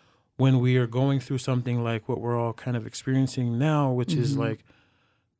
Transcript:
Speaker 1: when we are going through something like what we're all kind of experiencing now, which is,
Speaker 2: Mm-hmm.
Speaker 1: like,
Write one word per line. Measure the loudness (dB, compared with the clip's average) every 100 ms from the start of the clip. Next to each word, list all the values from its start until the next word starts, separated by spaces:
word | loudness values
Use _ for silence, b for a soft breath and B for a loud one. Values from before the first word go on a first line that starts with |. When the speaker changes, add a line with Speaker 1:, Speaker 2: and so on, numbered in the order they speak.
| b b b 0
Speaker 1:
when | 4 4
we | 4 2
are | 2
going | 0 0 0
through | -2 -4
something | -2 -2 0 -2
like | -2 -4 -4
what | -4
we're | -2 0
all | -2
kind | -4 -4 -4
of | -6
experiencing | -8 -2 0 0 0 -2 0
now, | 0 2 2
which | 0 0
is, | 0 0
Speaker 2:
Mm-hmm. | 0
Speaker 1:
like, | -2 -4 _ b b b b b b _